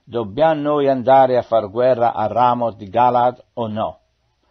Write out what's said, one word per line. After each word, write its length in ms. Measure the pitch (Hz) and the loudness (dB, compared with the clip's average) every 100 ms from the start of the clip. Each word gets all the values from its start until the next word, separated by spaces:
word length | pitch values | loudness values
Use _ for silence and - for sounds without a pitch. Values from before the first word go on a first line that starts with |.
"Dobbiamo 580 | - 110 110 104 160 156 | -10 -8 -6 0 0 0
noi 260 | 147 147 139 | -2 0 0
andare 480 | 135 117 135 131 123 | 0 4 4 4 2
a 60 | |
far 300 | - 113 104 | 0 -2 -2
guerra 420 | 107 123 120 117 | 0 0 2 0
a 140 | - 107 | -2 -4
Ramoth 480 | 104 123 123 117 104 | 0 0 0 -4 -6
di 140 | 104 | -6
Galaad 540 | 101 123 123 123 123 _ | 0 2 2 0 -2 _
o 140 | - 113 | -10 -8
no?" 320 | 107 92 - _ _ _ _ _ | -6 -6 -8 _ _ _ _ _